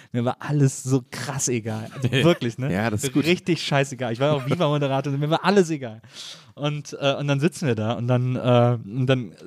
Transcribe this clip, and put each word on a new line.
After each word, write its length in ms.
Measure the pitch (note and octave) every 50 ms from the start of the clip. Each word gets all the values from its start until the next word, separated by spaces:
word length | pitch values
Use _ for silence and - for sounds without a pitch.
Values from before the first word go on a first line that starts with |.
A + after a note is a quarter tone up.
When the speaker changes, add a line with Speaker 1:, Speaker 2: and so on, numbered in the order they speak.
| - -
Speaker 1:
Mir 120 | - A#2+ A#2
war 140 | B2+ - -
alles 440 | - - D3 D3 C#3+ C3+ - - -
so 200 | C3 C3+ C3+ A#2+ -
krass 380 | - - A#2+ C#3+ C3 C3+ -
egal. 420 | - B2 A#2 G#2+ A2+ A2 A2 A2 A#2 -
Also 160 | C#3 B2+ C3
Speaker 2:
<laughs> 120 | C3 C3+ C3
Speaker 1:
wirklich, 360 | E3+ F3 - B2+ A#2 - -
ne? 120 | B2+ D3
Speaker 2:
Ja, 200 | F2 G2 A2 A#2
das 120 | G#2 G2+ -
ist 100 | C3+ C3
gut. 120 | C#3+ C#3+
Speaker 1:
Richtig 380 | E3 F3+ F3+ - - E3 - -
scheißegal. 500 | - D3+ C#3 C#3 C#3 C#3 A#2+ B2+ A#2 A#2
Ich 60 | A2+
war 140 | C3+ D3+ D3+
auch 100 | C#3 B2
Viva-Moderator, 680 | C3+ E3 F3 F3 D3 D3 D3 C#3+ C3+ C3+ C3+ C3+ D3 C#3
mir 180 | C#3 D3 D3+
war 120 | D#3+ D#3 -
alles 280 | F3 G3+ G3+ F3+ D#3+
egal. 300 | E3 C#3 C3 A2+ G#2+ A2 - - - - - - - - - - -
Und, 420 | B2+ C#3 D3 D3 D3 C3+ - - -
äh, 160 | - C#3 C3+
und 120 | A2 D3
dann 120 | C#3+ C#3+ C#3
sitzen 260 | C#3+ F#3 - - E3+
wir 60 | C3+ A#2
da 180 | A2 G#2+ A2 A#2+
und 140 | F#2 A#2
dann, 280 | B2 B2 B2 B2 B2+ B2+
äh, 420 | - - B2+ B2 A#2+ A#2+ A#2+ A#2+ A#2 G#2+
und 220 | G2 G#2+ C3+ B2+
dann 260 | A#2+ C3 B2+ A#2 F2 - - F2